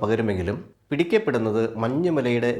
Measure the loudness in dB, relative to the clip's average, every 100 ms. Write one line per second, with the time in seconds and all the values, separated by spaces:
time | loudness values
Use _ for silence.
0 | 0 0 0 0 -2 -4 -8 _ -6 -2
1 | 2 2 2 0 0 0 0 -2 -2 0
2 | 0 0 2 2 0